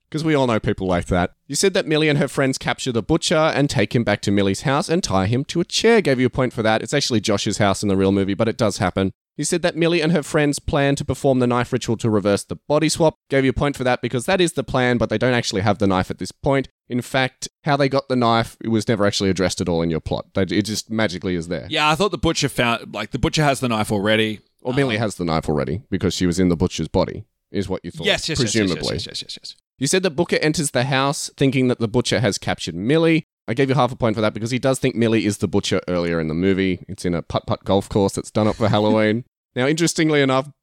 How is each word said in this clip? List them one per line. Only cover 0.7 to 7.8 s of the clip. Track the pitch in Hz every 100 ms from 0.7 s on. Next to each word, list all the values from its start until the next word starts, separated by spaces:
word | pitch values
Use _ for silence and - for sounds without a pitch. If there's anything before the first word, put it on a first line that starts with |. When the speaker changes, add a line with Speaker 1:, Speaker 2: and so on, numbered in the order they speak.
| 104 95
Speaker 1:
like | 87 -
that. | 90 87 _ -
You | 139
said | 196 190
that | 156
Millie | 151 156
and | 143
her | 143
friends | - 135 131
capture | 139 123 -
the | 117
butcher | 98 165 - 160
and | 156 127 143
take | - 107 127
him |
back | 110 104
to | -
Millie's | 101 98 95
house | - 139 -
and | 170
tie | - 95 95
him | 120 147
to | 165
a | 180
chair. | - 220 233
Gave | 156 127
you | 127
a |
point | - 127
for | -
that. | 110 110
It's | 113
actually | - - 113
Josh's | 98 101 - 98
house | 101 95